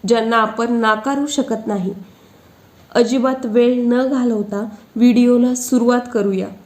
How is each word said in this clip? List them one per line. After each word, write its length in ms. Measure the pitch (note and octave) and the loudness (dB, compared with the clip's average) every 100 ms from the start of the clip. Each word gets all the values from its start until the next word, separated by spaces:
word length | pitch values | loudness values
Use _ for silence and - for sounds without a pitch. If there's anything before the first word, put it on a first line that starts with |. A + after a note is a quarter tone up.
| G3 | 2
ज्यांना 280 | A#3 A3+ A3+ | 0 2 0
आपण 360 | - - A#3 | 0 -2 -2
नाकारू 540 | A#3+ A3 G#3+ C4+ C#4 D4 | 0 0 0 -2 -4 -2
शकत 400 | C#4+ - G3+ G#3+ | -4 -4 -4 -4
नाही. 260 | G3+ F#3 - - - - _ _ _ _ _ - | -4 -4 -8 -16 -20 -20 _ _ _ _ _ -6
अजिबात 520 | A#3+ A#3 B3+ B3+ C4 A#3+ | 0 2 2 0 -2 0
वेळ 360 | A3 A#3+ B3 A#3+ | 2 2 2 2
न 140 | A#3+ C4 | 2 0
घालवता 580 | C4+ B3 A3 G#3 G3+ A3 - - - | 0 0 -2 -4 -6 -8 -12 -14 2
व्हिडिओला 580 | B3 A#3+ A#3+ B3 B3 | 4 4 4 4 2
सुरुवात 540 | B3 - B3 A#3 B3+ B3 | 0 -2 0 2 0 -2
करूया. 320 | A3+ G3+ F#3+ G3 - | -2 -2 -2 -6 -12